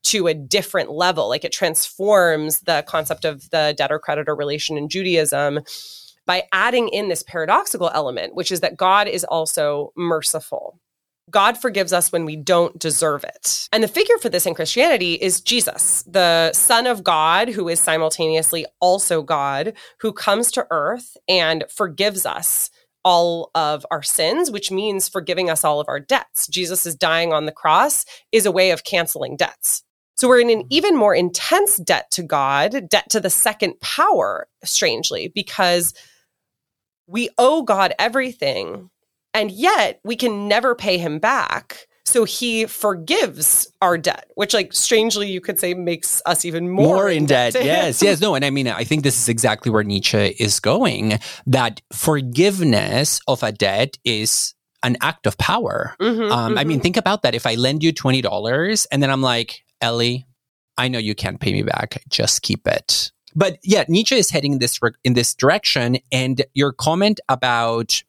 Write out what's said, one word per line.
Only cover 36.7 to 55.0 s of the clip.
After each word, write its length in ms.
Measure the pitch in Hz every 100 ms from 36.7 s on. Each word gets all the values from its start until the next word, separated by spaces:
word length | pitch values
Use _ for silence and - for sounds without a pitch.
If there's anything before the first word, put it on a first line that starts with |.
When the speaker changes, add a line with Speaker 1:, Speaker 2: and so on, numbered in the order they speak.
| _ _ _ _
Speaker 1:
we 240 | 208 240 -
owe 260 | 247 320
God 300 | 240 196 185 -
everything. 880 | 220 262 254 247 139 110 85 85 180 _ _ _ _ 214
And 160 | 214
yet 480 | 190 330 403 190 - 208
we 100 | 233
can 320 | 247 202 208
never 260 | 208 247
pay 240 | 240 208 180
him 220 | 170 151
back. 680 | 214 262 - - - - - _ -
So 180 | 240
he 420 | - - 240 226 220
forgives 1000 | - 208 185 160 226 214 147 151 - - _
our 160 | 185 170
debt, 340 | 156 - - -
which, 180 | 202
like, 180 | 226 190
strangely, 580 | - - 226 226 214 202
you 120 | 180
could 180 | 180 185
say 140 | 180
makes 480 | 180 175 165 - - -
us 200 | 170 175
even 240 | 165 175
more 260 | 180 151 185
Speaker 2:
More 140 | 202
Speaker 1:
in 80 | 165
Speaker 2:
in 80 | 147
Speaker 1:
debt 260 | 131 120
Speaker 2:
debt. 120 | 254
Speaker 1:
to 40 | 135
him. 80 | 165
Speaker 2:
Yes, 260 | - 120
yes. 200 | 202 165
No, 140 | 208 139
and 100 | 143
I 60 |
mean, 180 | 139 131
I 160 | 98 117
think 180 | 156
this 160 | 139 120
is 80 | -
exactly 420 | 113 113 107 123
where 140 | 110
Nietzsche 500 | 104 98 - 110 101 -
is 220 | 110 -
going, 580 | 107 180 233 101 107 107 - - -
that 340 | 131 120 104 _
forgiveness 1300 | - - 147 127 120 190 196 160 104 98 113 151 - -
of 160 | 127
a 80 | 113
debt 460 | 104 98 98 135 - 117
is 480 | 107 107 - - _ _ _
an 120 | 123 117